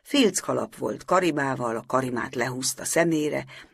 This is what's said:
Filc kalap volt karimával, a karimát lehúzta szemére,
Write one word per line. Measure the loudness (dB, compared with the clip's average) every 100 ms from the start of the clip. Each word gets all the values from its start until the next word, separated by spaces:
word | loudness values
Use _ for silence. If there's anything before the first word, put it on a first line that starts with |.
Filc | 0 4 4 2
kalap | -2 -2 -4 -4
volt | -6 -6 0
karimával, | 2 2 2 -2 -2 -4 -4
a | 0
karimát | 0 0 -2 -4 -2
lehúzta | -2 -2 -4 -4 -2
szemére, | 2 4 2 0 -2 -6 -14 -20